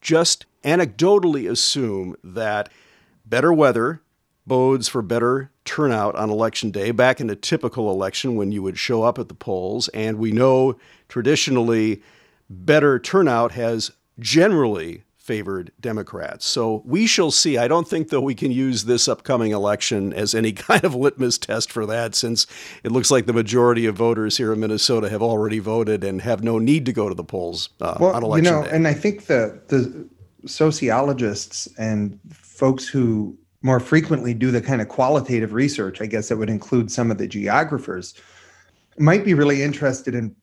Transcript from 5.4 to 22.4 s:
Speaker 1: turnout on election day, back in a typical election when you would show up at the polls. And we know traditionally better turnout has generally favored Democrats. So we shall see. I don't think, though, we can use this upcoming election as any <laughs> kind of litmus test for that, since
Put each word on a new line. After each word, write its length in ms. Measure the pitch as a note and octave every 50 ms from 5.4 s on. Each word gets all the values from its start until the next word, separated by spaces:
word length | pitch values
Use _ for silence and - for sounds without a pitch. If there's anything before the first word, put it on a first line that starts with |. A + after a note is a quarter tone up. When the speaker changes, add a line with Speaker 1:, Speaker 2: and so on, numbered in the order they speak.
| C3+ C#3 _ _ -
Speaker 1:
turnout 520 | - - - D3+ C#3 A#2+ A2 G2+ G#2 -
on 140 | - G#2+ A2
election 420 | G#2+ G#2+ A2+ A2+ - - - A2
day, 200 | F#2 G2+ G2 A2
back 300 | A#2 G#2 B2 B2+ B2+ -
in 80 | C#3 A2
a 60 | G#2
typical 560 | G2+ - - E3 D#3 - A#2+ - C3 A2 G#2
election 440 | F#2+ F#2+ G2 F#2+ F#2+ - - C3+ A#2
when 160 | A2 G#2 G2
you 100 | G#2 G2+
would 160 | F#2+ F#2+ F#2 -
show 260 | - - B2 A2+ A2
up 160 | A2+ G2 -
at 100 | A2+ -
the 60 | -
polls. 520 | - - - G2 F#2 F2+ F#2 G#2+ A#2+ B2 -
And 280 | - A2 G#2+ A2 A2 G#2+
we 140 | A2 A2
know 460 | G#2+ A2+ B2+ C3+ C3 C3 C3 C3+ A#2+ - _ _ _ _ _ -
traditionally 960 | - B2 A#2 B2+ D#3 D3+ - D#3 C3 B2 A#2 A#2 A#2 A2+ A2 A2 G#2 G2 - _ _ _ _ _ _ _ _ -
better 500 | F#2+ F#2 F#2 A#2 D3+ D#3 D3 D3 C3+ B2
turnout 520 | - - - F#3+ F#3+ D3 B2 A#2 A#2 A#2
has 400 | - B2 A#2+ A2+ A#2 A2+ A2 - - _ _ _ _ -
generally 840 | A#2 A2+ A#2 D#3+ F3 G#3+ G#3 D#3+ C#3 A#2 G#2 F2+ D#2+ E2 E2 - - _ _
favored 560 | _ _ - A#2 G#2+ G2+ F#2+ G2 F#2 F2 E2+ - _
Democrats. 680 | - A#2+ A2 G#2+ G2 - - G2 D#2 - - - - -
So 340 | - C3+ A#2 A2+ A2 G#2+ -
we 220 | B2 C3 F#3 A3+
shall 240 | A3+ - - F3+ D3+
see. 260 | C3 - - E3+ C#3+ A#2
I 80 | A#2+ B2
don't 200 | D3+ E3+ E3+ -
think, 220 | - E3 D#3 D#3
though, 100 | D3+ C#3
we 140 | B2 C#3 B2+
can 180 | - D#3+ C#3
use 340 | B2 B2+ C3+ C3+ B2+ A2 G2+
this 220 | A2+ B2 A#2+ - -
upcoming 440 | A2+ - - - C3+ A#2+ A2+ G#2+
election 600 | G#2+ G2+ G2+ G2+ G#2 G#2 - - A#2+ G2+ G2 G2
as 220 | - C#2+ G#2+ G#2+ -
any 180 | A2+ A2+ A2
<laughs> 160 | G2+ - - -
kind 160 | A3+ G3+ -
of 120 | F#3 C#3
litmus 420 | B2 C3 C#3 - - C3 A#2+ A#2 -
test 340 | - - A2 A2 - -
for 140 | - A#2 G#2+
that, 300 | G#2 G#2+ A#2 A#2 A2+ G#2
since 320 | - - A#2 A#2 A2